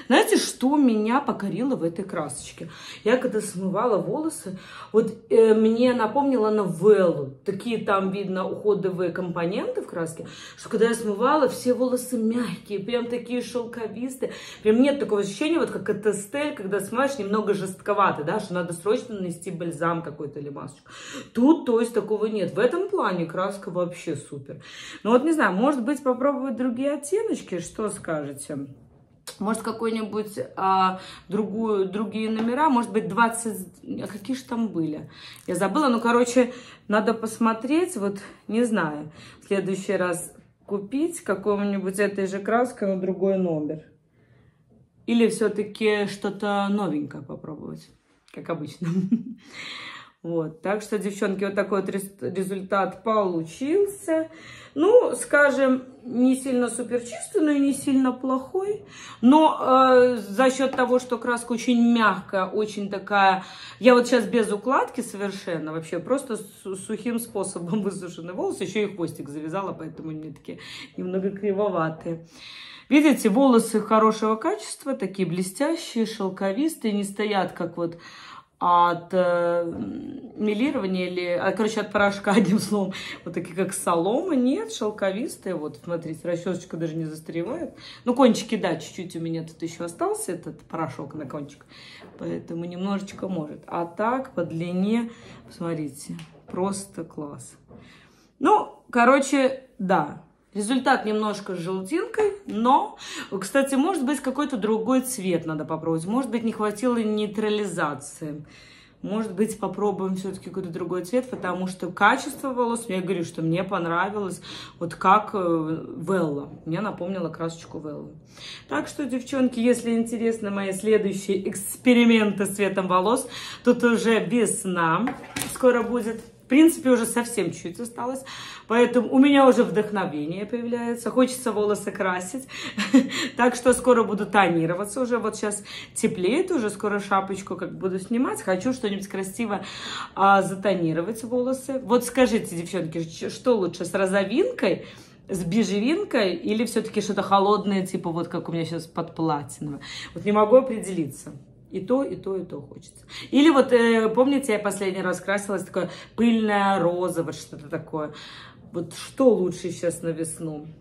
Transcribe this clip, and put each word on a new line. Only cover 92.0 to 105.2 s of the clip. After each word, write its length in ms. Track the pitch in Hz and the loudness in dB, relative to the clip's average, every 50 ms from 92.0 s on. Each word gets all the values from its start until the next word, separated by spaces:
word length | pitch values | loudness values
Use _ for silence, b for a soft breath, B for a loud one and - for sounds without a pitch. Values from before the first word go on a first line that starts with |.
| B B B - | B B B -10
поэтому 460 | 170 170 170 170 170 - 170 170 170 | -8 -8 -8 -8 -8 -8 -8 -8 -8
немножечко 600 | 175 175 175 185 196 202 190 - - - - - | -8 -6 -6 -4 -2 -4 -4 -6 -8 -10 -8 -6
может. 380 | 190 190 165 151 151 147 - - | -6 -4 -4 -6 -6 -10 -14 -14
А 180 | - - 170 170 | -8 -6 -4 -4
так, 480 | 170 - - 208 226 247 269 269 - - | -4 -4 -2 -2 0 0 -2 -4 -6 -4
по 120 | - 170 | -4 -4
длине, 640 | 165 160 165 170 175 180 180 190 208 226 233 233 233 B B B B B B B | -4 -4 -6 -6 -4 -2 0 0 2 2 0 -2 -4 B B B B B B B
посмотрите, 720 | B - - 175 170 165 156 156 143 131 - - - 170 - - - - - - | B -12 -8 -6 -6 -4 -4 -6 -8 -10 -12 -14 -12 -12 -12 -14 -18 -20 -20 -18
просто 560 | - - 185 185 196 196 196 - - - - 165 | -10 -4 -2 -2 -2 -2 -4 -8 -12 -12 -12 -12
класс. 540 | 165 - - 151 143 147 - - - - _ _ _ B B B B B B B B B B B B B - | -12 -10 -12 -12 -12 -12 -14 -18 -20 -20 _ _ _ B B B B B B B B B B B B B 0
Ну, 460 | - 320 427 - - - - - _ - | 2 4 4 4 2 0 -10 -20 _ -2
короче, 760 | - 240 233 240 269 285 269 - - 277 262 262 269 - - - _ - | 2 4 6 8 8 6 4 4 2 2 2 2 0 -2 -12 -16 _ -6
да. 420 | 202 180 190 165 151 147 - - - _ _ _ _ _ - | 0 2 2 2 0 -2 -6 -14 -18 _ _ _ _ _ -8
Результат 520 | 196 208 202 269 254 - 285 262 - - | -6 -2 0 0 0 2 2 2 2 2
немножко 480 | 214 214 214 214 214 202 196 196 - 185 | 0 -2 0 0 -2 -4 -6 -6 -8 -8
с 40 | 175 | -6
желтинкой, 760 | 165 175 190 190 190 190 294 349 403 480 - - 427 403 392 - - | -4 -4 -4 -4 -4 -4 -4 -4 -4 -4 -2 0 0 0 0 -4 -8
но, 520 | - 202 208 226 247 277 427 403 427 - B B B B 320 269 B - 196 | -8 -4 0 2 4 4 4 4 0 -8 B B B B -12 -12 B -8 -8
кстати, 340 | 196 - - 277 269 269 269 | -6 0 2 2 2 4 2
может 300 | 254 277 359 392 330 269 | 2 2 2 2 0 0
быть, 160 | 240 302 - | 0 -2 -2
какой-то 380 | - 262 254 - 294 - 269 214 | -2 -4 -2 -2 -2 -2 -2 -2
другой 420 | 185 214 220 214 - 214 262 262 | 0 0 0 0 2 2 2 2
цвет 460 | 254 - - - | 2 -2 -6 -4